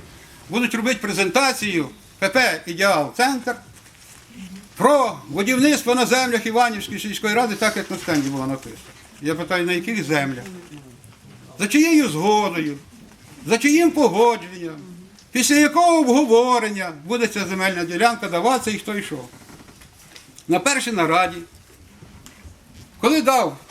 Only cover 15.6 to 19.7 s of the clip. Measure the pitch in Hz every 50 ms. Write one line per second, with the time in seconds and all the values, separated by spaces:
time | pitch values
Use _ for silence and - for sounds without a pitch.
15.6 | 294 294 294 339 349 349 330 320 285 247 240 285 302 226 226 233 247 254 247 240
16.6 | 220 214 208 196 185 175 160 143 151 175 240 233 233 214 - 202 190 175 190 190
17.6 | 190 196 185 175 170 170 175 175 226 233 233 - 208 180 175 170 202 - 165 160
18.6 | 156 214 208 - - 214 208 202 196 - 156 131 123 123 - - - - - -
19.6 | - -